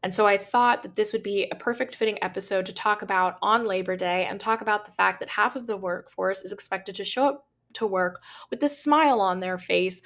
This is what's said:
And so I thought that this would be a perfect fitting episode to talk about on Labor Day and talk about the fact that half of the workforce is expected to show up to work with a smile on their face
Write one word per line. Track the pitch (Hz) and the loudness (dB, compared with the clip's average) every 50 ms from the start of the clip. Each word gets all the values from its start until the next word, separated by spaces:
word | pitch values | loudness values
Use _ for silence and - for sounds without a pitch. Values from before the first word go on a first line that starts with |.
And | - 180 185 | -4 -4 0
so | - 214 208 | 4 4 4
I | 202 202 | 4 4
thought | 202 - - 240 240 240 240 - - | 0 0 2 4 4 4 2 2 -2
that | 185 - - | -10 -2 -2
this | 214 208 - | -2 0 0
would | 220 - | -4 -4
be | 202 202 196 190 - | -2 -2 -2 -2 -2
a | - | -4
perfect | 185 - - 240 233 247 254 - | -6 -4 -4 -2 -2 -4 -6 -4
fitting | - 226 220 214 - | -2 -2 -2 -2 -2
episode | - 185 185 - 190 - 208 190 185 | -4 -6 -4 -4 -4 -2 -2 -2 -2
to | 185 180 | -4 -8
talk | - - 214 208 208 | -4 0 0 0 0
about | 214 202 196 185 185 185 170 - | 0 -2 0 2 2 2 0 -2
on | - 196 214 233 240 | 0 2 2 2 2
Labor | 220 190 185 185 185 185 | 0 -2 -2 -2 -2 -2
Day | 185 190 180 175 185 185 - | -2 0 0 0 0 0 -2
and | - 196 | -4 -6
talk | - 220 220 226 | 0 0 0 0
about | 226 220 208 208 208 | 2 0 0 0 0
the | - | -6
fact | - - 190 190 185 - | -2 2 2 2 2 0
that | - 190 | -8 -8
half | - - 208 240 - | 0 0 0 0 0
of | 269 240 | -4 -6
the | 233 214 196 | -6 -6 -4
workforce | 190 180 175 180 - - - - 185 185 196 190 | -4 -4 -4 -4 -8 -12 -8 -2 -2 -2 -2 -2
is | - 185 | -4 -8
expected | 208 196 - - - 190 190 - 190 | -10 -10 -6 -6 -6 -6 -6 -8 -10
to | 185 196 | -8 -8
show | 190 - 247 262 285 | -6 0 2 2 2
up | 277 277 _ _ _ _ _ _ _ | 2 0 _ _ _ _ _ _ _
to | - 226 214 | -4 -4 0
work | 190 185 185 180 180 - - - - - - _ | 2 2 0 0 -2 -6 -18 -20 -20 -20 -12 _
with | - 240 - | -6 0 0
a | 294 | 2
smile | 285 - - 294 294 302 320 294 262 226 | 2 2 4 4 6 6 6 6 6 4
on | 196 190 180 185 | 4 2 2 0
their | 185 185 185 180 | -2 -4 -4 -6
face | 180 - 185 180 180 185 185 - - | -2 0 2 2 2 0 -2 -6 -10